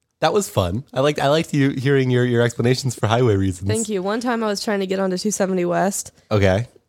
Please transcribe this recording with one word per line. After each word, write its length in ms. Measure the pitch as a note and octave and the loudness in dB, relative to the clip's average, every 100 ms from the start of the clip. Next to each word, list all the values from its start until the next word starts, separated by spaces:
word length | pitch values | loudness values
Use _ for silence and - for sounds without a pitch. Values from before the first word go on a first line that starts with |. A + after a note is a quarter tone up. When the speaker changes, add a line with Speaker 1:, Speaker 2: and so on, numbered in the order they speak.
| _ - | _ -4
Speaker 1:
that 120 | D#3+ | 0
was 160 | G#3 G3 | 0 -2
fun. 360 | - F2 G#2 - | -2 -2 -4 -6
I 80 | C3 | -2
liked, 180 | C#3+ D3+ | 0 0
I 80 | C#3 | 0
liked 260 | D#3 E3 | 0 0
you 180 | D3 C3+ | 0 0
hearing 380 | C3+ C3 C#3 B2+ | 0 2 2 4
your, 140 | B2 | 2
your 200 | B2 A#2 | 2 2
explanations 520 | A#2+ - A#2 B2+ C3 - | 2 2 0 0 -2 -2
for 120 | G#2+ | 0
highway 280 | A#2 B2+ G2 | 2 4 2
reasons. 340 | F#2+ F2 G2 | 0 -2 -2
Speaker 2:
Thank 200 | A3 A3 | -2 -2
you. 120 | G3+ | -4
One 200 | F#3+ A3 | -2 -2
time 200 | A#3+ A3+ | -2 -2
I 60 | A3 | -2
was 160 | G3+ | -4
trying 160 | - G3+ | -2 -2
to 80 | F#3+ | -2
get 100 | F#3+ | -2
onto 200 | F#3+ F3+ | -2 -2
two 140 | G#3+ | -2
seventy 340 | - F#3+ F#3 F3 | -2 -2 0 0
West. 480 | E3+ F#3 - - _ - | 0 0 -2 -10 _ -2
Speaker 1:
Okay. 380 | G#2+ G2 F#2+ A#2+ _ | 2 4 2 -2 _